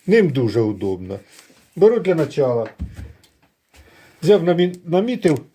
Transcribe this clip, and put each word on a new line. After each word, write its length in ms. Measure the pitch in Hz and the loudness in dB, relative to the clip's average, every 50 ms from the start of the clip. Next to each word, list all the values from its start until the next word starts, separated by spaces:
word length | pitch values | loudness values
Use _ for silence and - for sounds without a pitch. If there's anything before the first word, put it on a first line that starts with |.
| - | -2
Ним 240 | 175 202 226 202 160 | 2 4 4 4 2
дуже 300 | 127 135 123 110 101 117 | 0 0 -2 0 0 0
удобно. 580 | 113 107 104 95 101 98 95 90 92 92 98 101 - _ - - - _ _ _ _ _ - | 0 -2 -2 -4 -4 -6 -6 -6 -8 -12 -12 -12 -14 _ -20 -20 -20 _ _ _ _ _ -2
Беру 220 | 170 190 220 240 220 | 2 4 4 4 2
для 160 | 175 185 175 | 0 -2 0
начала. 540 | 160 151 127 - 147 135 127 120 117 110 - - - - - - - - - - _ _ _ _ _ _ _ _ _ _ _ _ - - _ _ _ _ _ _ - | 0 -2 -2 -2 -2 0 0 0 -2 -4 -6 -10 -12 -14 -14 -14 -16 -18 -20 -20 _ _ _ _ _ _ _ _ _ _ _ _ -20 -20 _ _ _ _ _ _ -4
Взяв, 220 | - 170 208 185 165 | 2 4 4 4 4
намі-, 340 | 180 175 170 180 180 180 - - | 2 2 2 0 -2 -2 -8 -8
намітив, 560 | 175 160 185 214 247 247 - - 175 147 120 - _ | -2 -2 0 0 -2 -4 0 0 0 0 0 -4 _